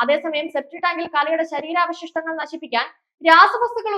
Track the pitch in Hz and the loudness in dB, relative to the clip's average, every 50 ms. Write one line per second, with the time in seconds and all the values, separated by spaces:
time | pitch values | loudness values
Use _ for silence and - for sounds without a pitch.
0 | 240 254 294 294 - 330 302 294 320 311 - 285 - - 339 339 370 349 339 330 | 0 2 2 0 0 -2 -4 -4 -4 -4 -4 -6 -6 -8 -6 -4 -2 -2 -2 -2
1 | 339 339 311 294 294 311 330 320 330 330 311 277 311 311 339 349 339 339 339 339 | -4 -2 -2 -2 0 0 0 -2 -2 -2 -6 -6 -6 -2 0 0 0 0 -2 -6
2 | 339 330 - 320 320 330 320 311 302 302 320 330 320 - - 226 262 - - _ | -10 -8 -8 -6 -6 -6 -6 -6 -8 -8 -10 -12 -8 -4 -2 -2 -2 -2 -6 _
3 | _ _ _ _ 294 330 330 339 392 - - 440 480 466 480 466 440 427 403 | _ _ _ _ 4 6 8 8 8 6 4 0 -2 -4 -4 -6 -6 -6 -4